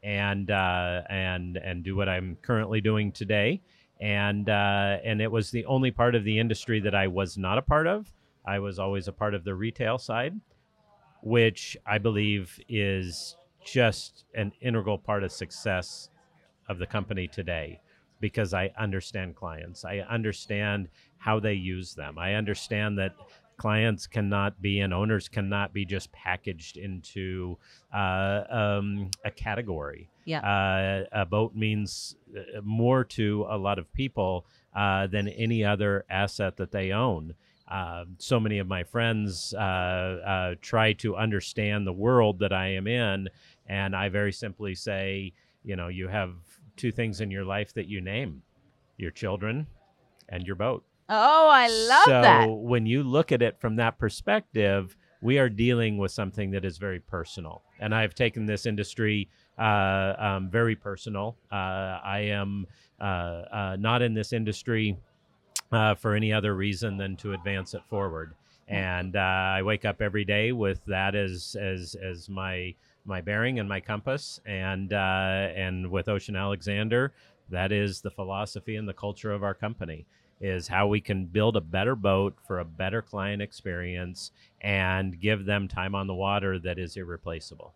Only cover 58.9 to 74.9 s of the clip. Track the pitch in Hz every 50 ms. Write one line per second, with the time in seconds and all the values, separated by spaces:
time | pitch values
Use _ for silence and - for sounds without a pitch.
58.9 | - - 113 107 107 104 98 - _ _ _ _ _ - 110 110 104 104 98 95
59.9 | 95 98 95 95 98 - 107 104 98 95 95 92 87 117 117 117 110 - _ 104
60.9 | 98 92 - 113 104 98 101 110 117 _ _ _ 101 101 95 95 92 95 95 95
61.9 | 92 90 - 98 98 101 104 104 104 101 98 98 101 101 95 - - _ _ _
62.9 | _ _ - 101 95 90 87 87 85 85 87 - - 107 101 95 95 95 104 110
63.9 | 117 123 123 120 110 110 107 - 127 113 110 107 104 - - - 117 110 110 104
64.9 | 98 - - _ _ _ _ _ _ _ _ _ _ - - _ - 117 110 107
65.9 | 104 - - 113 104 107 110 107 107 110 98 107 101 92 95 104 101 90 117 110
66.9 | 98 98 98 95 95 92 - 104 98 92 85 101 98 95 92 - - 87 - _
67.9 | - 101 98 95 80 80 80 80 80 _ _ _ _ _ _ - 101 101 95 92
68.9 | 90 90 90 92 90 104 95 92 92 92 95 95 95 95 95 101 107 101 - 110
69.9 | 98 - 113 104 95 107 101 95 101 104 107 117 127 120 107 98 95 90 _ -
70.9 | 98 92 95 98 98 104 101 95 92 90 - - - 104 101 95 95 92 90 82
71.9 | - 98 92 95 90 87 85 - 98 95 95 95 92 90 90 90 87 _ _ _
72.9 | _ _ _ 101 98 92 85 95 104 107 113 127 131 120 104 98 101 95 - -
73.9 | 107 104 - 135 131 143 - - - - _ 107 101 95 95 95 98 95 98 95